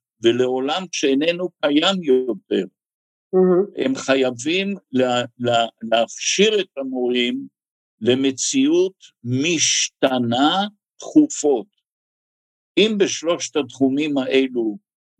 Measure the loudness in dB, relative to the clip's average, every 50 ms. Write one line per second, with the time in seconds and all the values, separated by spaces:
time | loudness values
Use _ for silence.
0 | _ _ _ _ 2 2 2 2 0 0 -2 -2 -4 -4 -4 -4 -6 -8 -6 -2
1 | 0 0 0 2 2 0 -2 -2 -4 -8 -6 _ -2 0 2 2 2 2 0 0
2 | 0 2 2 2 2 -2 -6 -8 -6 -4 -4 -4 -4 -6 -10 _ _ _ _ _
3 | _ _ _ _ _ _ 0 2 4 4 4 2 0 -2 -4 -4 -4 -4 -4 -4
4 | -2 -2 0 0 0 0 -2 -4 -4 -4 -4 -2 -4 -4 -6 -8 -10 _ -2 0
5 | 0 2 0 -2 -2 -4 -8 -6 -2 0 0 0 0 -2 -4 _ -2 0 2 2
6 | 2 0 -4 -6 -6 -2 0 2 2 4 2 0 -2 -4 _ -8 -8 -6 -4 -2
7 | -2 0 0 0 0 0 -2 -4 -8 -12 -16 _ _ _ _ _ _ _ _ _
8 | 0 0 2 2 2 0 -2 -2 -4 -2 0 2 2 4 4 2 2 0 -4 _
9 | -20 -20 _ _ -6 -4 -2 0 0 0 0 0 0 0 0 0 -2 -4 -4 _
10 | -2 0 0 0 -2 -2 0 0 0 2 0 0 -2 -4 -8 _ _ _ _ -20
11 | -16 2 4 4 4 4 2 -2 0 0 0 0 -2 -6 _ _ _ _ _ _
12 | _ _ _ _ _ _ _ _ _ _ _ _ _ _ _ 2 2 2 2 2
13 | 0 0 0 -2 -4 -4 -4 -4 -6 -6 -4 -4 -6 -4 -2 0 0 0 2 0
14 | -2 -2 -2 -2 -2 0 2 2 2 2 -2 -4 -4 -4 -4 -8 -12 _ _ _
15 | _ _ _ _